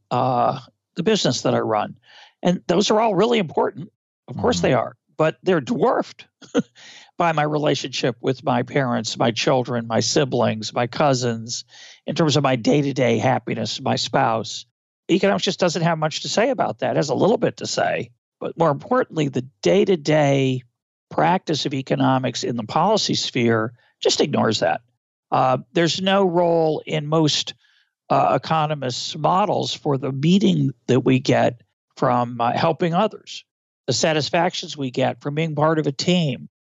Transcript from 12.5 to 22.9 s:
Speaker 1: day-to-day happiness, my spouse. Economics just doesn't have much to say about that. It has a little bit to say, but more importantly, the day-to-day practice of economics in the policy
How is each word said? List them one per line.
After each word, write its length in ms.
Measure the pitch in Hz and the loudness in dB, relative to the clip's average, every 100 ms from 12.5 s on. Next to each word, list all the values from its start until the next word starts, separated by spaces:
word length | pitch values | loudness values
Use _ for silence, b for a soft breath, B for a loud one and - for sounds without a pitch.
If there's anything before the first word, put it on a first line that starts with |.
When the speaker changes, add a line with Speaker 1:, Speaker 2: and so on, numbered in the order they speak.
| 131 | 2
Speaker 1:
day-to-day 600 | 110 151 139 135 120 113 | 2 2 2 0 2 2
happiness, 600 | 127 120 - 117 110 - | 2 0 -2 -6 -6 -4
my 160 | 127 123 | -2 -2
spouse. 720 | - 143 127 113 110 - - _ _ _ - | 0 0 0 0 -6 -12 -16 _ _ _ -2
Economics 340 | 190 196 196 | 2 2 0
just 140 | - - | -2 0
doesn't 240 | 180 180 | 0 2
have 160 | 165 160 | 0 0
much 220 | 156 - | -2 -4
to 60 | 151 | -4
say 220 | - 254 | 0 0
about 300 | 214 110 113 | 0 -2 -2
that. 120 | 123 | -2
It 40 | 131 | 0
has 120 | 147 | 0
a 60 | |
little 240 | 120 165 240 | 2 2 2
bit 180 | 170 - | 0 -4
to 80 | 107 | -6
say, 440 | - 87 82 123 _ _ - | -2 0 -2 -6 _ _ -12
but 200 | - - | -10 0
more 120 | 160 | 0
importantly, 580 | 143 - 254 - 156 147 | 0 -2 -2 -2 -2 -2
the 180 | 127 131 - | -4 -8 -4
day-to-day 1000 | 175 185 208 180 147 151 143 139 135 127 - _ _ _ - | 2 4 4 0 2 2 4 2 0 -2 -6 _ _ _ -8
practice 560 | - 156 185 - 147 143 | -2 0 0 -2 -4 -2
of 60 | |
economics 680 | 135 131 143 131 131 127 - | -4 -4 0 2 2 0 -4
in 120 | - 120 | -4 -4
the 80 | |
policy 500 | 113 156 185 | -2 0 2